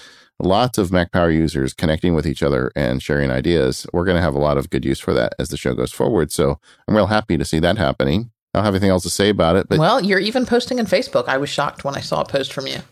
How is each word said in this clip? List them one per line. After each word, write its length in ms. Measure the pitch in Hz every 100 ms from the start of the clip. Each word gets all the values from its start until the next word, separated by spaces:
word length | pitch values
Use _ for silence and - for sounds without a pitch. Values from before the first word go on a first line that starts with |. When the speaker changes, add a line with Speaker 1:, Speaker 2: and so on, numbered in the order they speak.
| - - _ -
Speaker 1:
lots 400 | 90 98 127 -
of 120 | 90
Mac 200 | 92 85
Power 180 | 95 85
users 460 | 80 80 73 65 -
connecting 400 | 80 78 92 80
with 100 | 76
each 160 | 65
other 300 | 73 65 64 -
and 260 | 64 65
sharing 280 | - 71 69
ideas. 560 | 64 78 82 65 - -
We're 100 | 87
gonna 180 | 92 87
have 120 | 85
a 60 | 69
lot 180 | 73 69
of 140 | 69
good 120 | 69
use 160 | 67 69
for 140 | -
that 200 | 67 57 -
as 120 | 69
the 80 | 73
show 180 | 69 62
goes 160 | 64
forward. 400 | - - 104 78
So 280 | - 69 73 _ _ -
I'm 80 | 107
real 100 | 101
happy 320 | 107 110 80
to 80 | -
see 140 | 80
that 180 | 85 104
happening. 540 | 73 65 67 87 120 _ _ -
I 20 |
don't 80 | 104
have 80 |
anything 160 | 95 101
else 140 | 92
to 80 | 90
say 180 | - 101
about 280 | 98 82 92
it, 120 | -
but 80 | 104
Speaker 2:
Well, 260 | 165 262
you're 140 | 190 196
even 300 | 202 254 254
posting 320 | 240 240 247
in 80 | 202
Facebook. 400 | 180 170 127 123
I 100 | 135
was 140 | 139
shocked 320 | - 143 -
when 120 | 139 139
I 60 |
saw 200 | - 156
a 40 | -
post 260 | 139 135
from 140 | - 135
you. 140 | 131 -